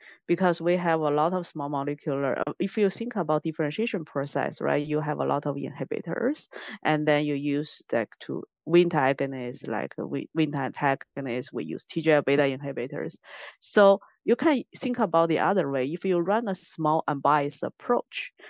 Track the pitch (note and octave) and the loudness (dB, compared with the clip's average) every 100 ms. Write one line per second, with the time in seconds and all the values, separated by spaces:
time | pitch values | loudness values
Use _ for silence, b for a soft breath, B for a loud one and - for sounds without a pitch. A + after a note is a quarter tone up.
0 | B B - F3 F#3 E3+ E3 F3+ F3 D#3+ | B B -2 2 2 2 0 2 2 2
1 | D3+ D3 D#3+ F#3 E3+ D#3 C#3+ D3 C#3+ C#3+ | 2 2 2 0 -4 -6 -4 -2 -4 -4
2 | - C#3 C#3 - - - G3 - G3 - | -4 -2 0 -2 -4 -2 -4 2 0 0
3 | A#3 G#3+ D#3+ D3+ D#3+ D#3 D3+ - A#3 E3+ | -6 -4 0 0 0 -2 -4 0 -2 -2
4 | D3+ C#3+ C#3+ C#3+ C3+ D3+ C#3 C#3+ D3 D3+ | -4 -6 -4 -2 -2 -2 0 0 0 -2
5 | D3+ C#3+ C3+ C#3 D3 C#3+ C#3 - C#3 - | -2 -2 0 0 -2 -4 -6 -8 -6 -6
6 | - - B3 D#4 - B B A3 - D3+ | -6 -2 -2 -4 -10 B B -6 0 0
7 | D3+ D3 D3 C#3+ C#3+ C#3+ D3+ - - A#2+ | 2 2 2 -2 0 -2 -4 -10 -4 -2
8 | G#2+ - - - - _ - E3+ F3 E3+ | -2 -8 -10 -8 -10 _ 2 4 6 4
9 | C3 C#3 C#3 C3+ B2 C#3 - G#2+ - - | 2 2 -2 -4 -8 -8 -6 -4 -4 -6
10 | - C#3 - D#3+ D#3 C#3+ C3 - D3 C3+ | -6 -6 -4 -2 0 0 -4 -2 0 0
11 | - - C3+ B2 B2+ D3 D#2+ - - E3+ | -4 -10 -6 -6 -4 -8 -6 -8 -6 -2
12 | D#3 D3+ C#3 C#3 C#3 C3+ C#3+ C3 B2+ D3 | 4 4 4 2 2 0 -6 -6 -6 -6
13 | - - B B B B - - G3 G3 | -8 -10 B B B B 0 6 8 6
14 | b b - A#3 D#4+ C4+ - - B3 B3 | b b 0 2 4 2 -2 -8 -4 0
15 | G#3 E3 E3 D3+ D3+ G3 C#3+ C3+ C3 E3+ | 2 4 4 4 2 2 0 0 -2 -2
16 | G3 F3 E3+ G#3+ A#3 F#3+ - - D3+ D#3+ | 0 0 2 0 0 -6 -8 -2 0 2
17 | - C#3+ C#3+ D3+ C#3+ - B2 - - A#3+ | 0 0 2 2 2 -4 -8 -8 -2 -2
18 | - - - _ | -2 -12 -12 _